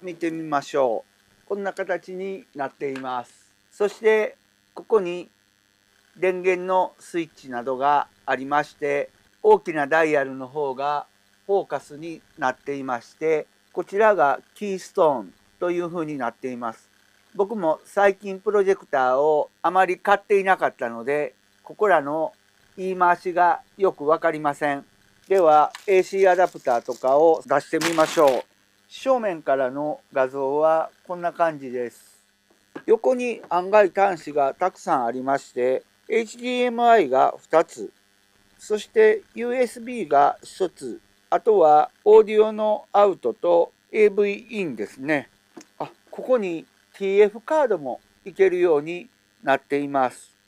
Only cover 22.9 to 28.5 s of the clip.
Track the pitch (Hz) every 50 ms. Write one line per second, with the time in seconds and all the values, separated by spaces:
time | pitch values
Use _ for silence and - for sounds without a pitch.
22.9 | 185 185 180 175 175 170 - 185 170 175 175 170 156 - - _ _ - 190 185
23.9 | - - 147 147 160 160 - 165 160 151 151 147 143 - 156 147 139 143 - _
24.9 | _ _ _ _ _ _ _ _ 190 196 175 156 151 151 147 - - - - -
25.9 | 190 185 175 - 196 196 190 185 180 175 180 160 - 151 - 135 120 120 - -
26.9 | 120 - - 131 135 147 160 165 160 151 131 123 135 143 - - - 160 156 165
27.9 | 170 160 156 156 - 165 151 139 127 113 - -